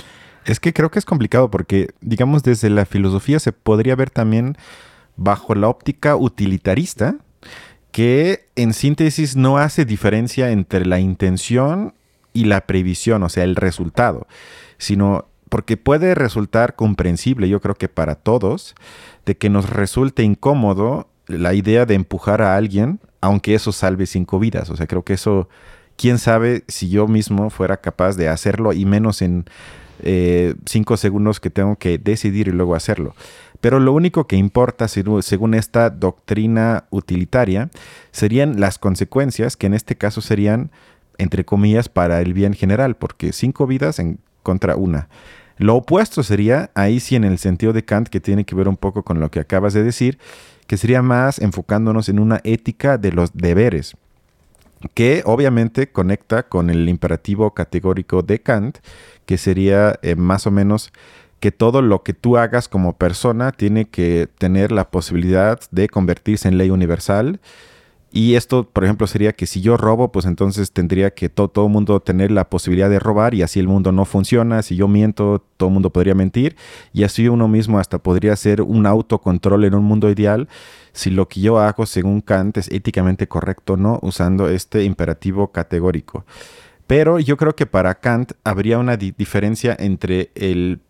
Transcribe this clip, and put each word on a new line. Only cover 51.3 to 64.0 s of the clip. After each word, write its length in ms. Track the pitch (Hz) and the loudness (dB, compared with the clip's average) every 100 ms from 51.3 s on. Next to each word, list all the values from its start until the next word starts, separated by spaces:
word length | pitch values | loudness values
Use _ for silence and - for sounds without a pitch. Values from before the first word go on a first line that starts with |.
| 139 | 0
enfocándonos 680 | 107 92 - 104 110 110 107 | -2 -2 -2 -2 0 0 0
en 100 | 101 | 2
una 220 | 110 104 | 2 0
ética 560 | 107 113 - - 139 135 | -2 -4 -4 -4 0 0
de 120 | 101 | 0
los 220 | 85 87 | 0 -2
deberes, 600 | - 87 87 120 85 - - _ _ _ _ _ _ _ _ - | 0 0 4 2 0 -6 -16 _ _ _ _ _ _ _ _ -12
que 300 | - 117 160 - | 0 2 2 0
obviamente 640 | 117 139 117 113 - 135 | 0 2 2 0 -2 -4
conecta 520 | - 92 101 - 113 | -2 -2 -2 -2 -4
con 260 | 127 90 87 | -2 -2 0
el 180 | 85 85 | 0 0
imperativo 680 | 90 87 85 - 101 107 | 0 -2 -4 -4 -2 -2
categórico 680 | - 85 - 95 95 90 92 | -2 -6 -4 -2 -4 -2 -2
de 200 | 87 110 | 0 -2
Kant, 360 | - 113 107 - - - - _ - | 0 -2 -2 -8 -18 -20 -20 _ -4
que 120 | 92 | -4
sería, 600 | - 92 98 98 104 - | 0 0 2 4 2 0
eh, 120 | - 85 | -4 0
más 300 | 87 95 - | 0 0 0
o 60 | |
menos 400 | 98 101 107 - _ - - _ - | 0 2 0 -4 _ -20 -20 _ -4
que 120 | 104 | -4
todo 300 | - 113 131 | 0 2 4
lo 220 | 127 98 | 2 2
que 100 | - | -2
tú 240 | 92 120 120 | -4 2 2
hagas 300 | 117 120 120 | 2 0 -2
como 300 | 98 90 82 | -2 -2 0
persona 540 | 90 92 127 117 127 | -2 0 -2 0 -2
tiene 340 | - 104 107 107 | -2 0 0 -2
que 380 | - | -2